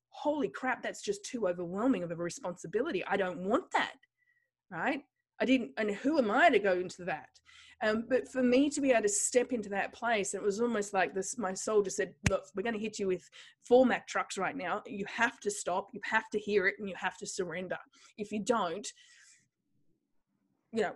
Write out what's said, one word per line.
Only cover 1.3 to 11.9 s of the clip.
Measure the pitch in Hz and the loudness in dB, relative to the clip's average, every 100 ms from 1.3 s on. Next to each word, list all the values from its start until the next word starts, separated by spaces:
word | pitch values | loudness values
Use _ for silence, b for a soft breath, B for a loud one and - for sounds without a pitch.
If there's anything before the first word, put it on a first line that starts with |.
| 233 185 | -4 -2
overwhelming | 175 170 196 262 202 | -2 -6 -2 0 0
of | 170 | -2
a | 170 | -6
responsibility. | 170 - 180 175 165 214 311 190 - | -8 -8 -10 -10 -6 -4 -2 -4 -2
I | 196 | -2
don't | 185 175 | -2 -4
want | 185 285 - | 0 0 0
that," | - - - _ _ _ _ _ _ - | -4 -4 -8 _ _ _ _ _ _ -14
right? | 170 214 294 - _ _ - | -6 -4 -4 -8 _ _ -4
I | 220 | 2
didn't, | 262 - - | 2 0 -4
and | 214 | -4
who | 202 269 311 | -2 0 2
am | 214 | 2
I | 240 339 | 4 4
to | 214 | 4
go | 202 | 2
into | 180 180 - 180 | 0 -4 -8 -8
that? | 151 - _ B B B - | -8 -10 _ B B B 0
Um, | 214 220 226 | 2 2 4
but | 254 - | 2 2
for | 254 | 4
me | 247 254 294 | 8 8 6
to | 285 | 4
be | 269 | 6
able | 226 | 6
to | 208 | 6
step | - - 247 240 | 2 4 4 4
into | 240 196 | 0 -2
that | 196 - | -2 -4
place, | - 233 220 185 | -4 -2 0 -2
it | 190 | -2
was | 202 196 | -2 0
almost | 240 214 202 | 0 0 0
like | 190 175 190 | 0 0 -2
this, | 190 - | -6 -4
my | 190 | -6
soul | 190 - 214 | -4 0 2
just | 190 | 2